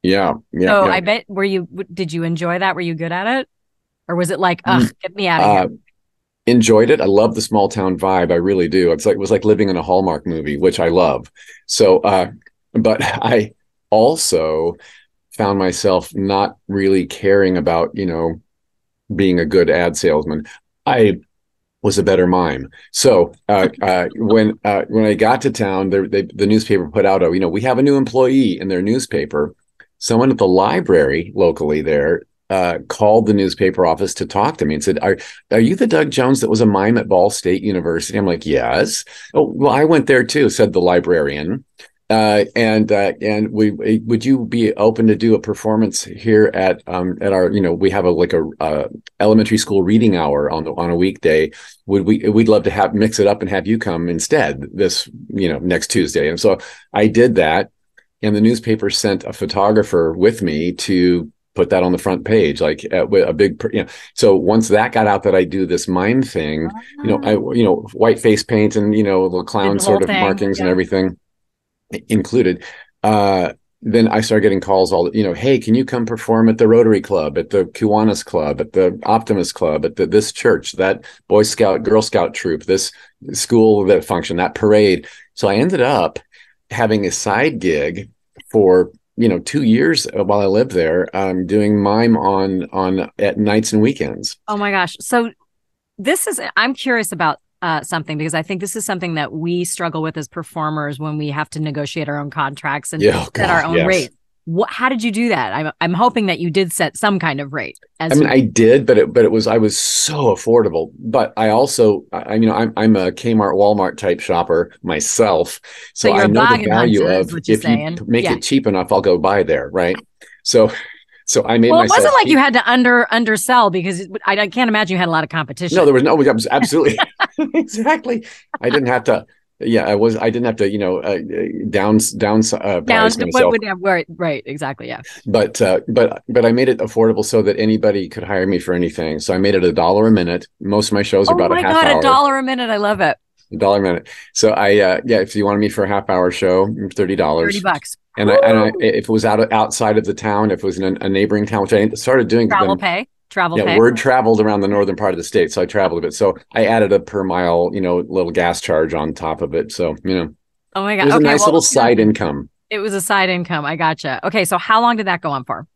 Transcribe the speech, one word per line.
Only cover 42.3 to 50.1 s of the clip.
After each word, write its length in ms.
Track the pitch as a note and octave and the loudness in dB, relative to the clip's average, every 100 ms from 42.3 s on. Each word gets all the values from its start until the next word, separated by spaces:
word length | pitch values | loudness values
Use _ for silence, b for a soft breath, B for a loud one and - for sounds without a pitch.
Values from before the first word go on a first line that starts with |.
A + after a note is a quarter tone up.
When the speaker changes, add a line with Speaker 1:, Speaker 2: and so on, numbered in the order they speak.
| G#2 G2+ - | 2 0 0
Speaker 1:
and, 340 | A2+ A2 G#2+ | 2 2 2
uh, 220 | G#2 G2 - | 2 0 -2
and 320 | G#2+ G#2+ G#2+ | -4 -2 -2
we, 180 | G#2 G#2+ | 0 -2
we, 280 | G2 - A2 | 0 -2 -2
"Would 240 | A2+ A2+ | 0 -2
you 200 | B2 C3+ A2+ | 0 0 0
be 260 | A#2+ G#2+ | -2 -2
open 320 | G#2+ G#2+ A2+ A2+ | 2 0 2 2
to 80 | |
do 220 | G2 A2+ G#2+ | 2 2 0
a 40 | |
performance 600 | - G2 A2 G#2+ G#2 F2+ | 0 -6 -2 0 -2 -4
here 480 | G2+ G#2+ A2+ G#2+ G#2 | -10 -6 2 4 4
at, 280 | - F#2+ F2+ - | 2 -2 -2 -6
um, 280 | F2+ F2+ F2 | -6 -6 -4
at 120 | G2 | -2
our, 200 | F#2+ F#2+ | 0 0
you 80 | G2+ | 0
know, 120 | F2+ | -2
we 160 | E2+ F#2+ | 0 0
have 160 | G2 | 2
a, 60 | F2+ | 0
like 220 | E2 F2 | 0 0
a, 180 | E2+ D#2 - | 0 -2 -6
uh, 300 | D#2 D#2 - - - _ | -4 -4 -6 -12 -20 _
elementary 380 | G#2 A2 G#2+ A2 | 4 4 4 0
school 260 | - G2 | 0 0
reading 320 | F2+ A2 A2+ | 2 4 4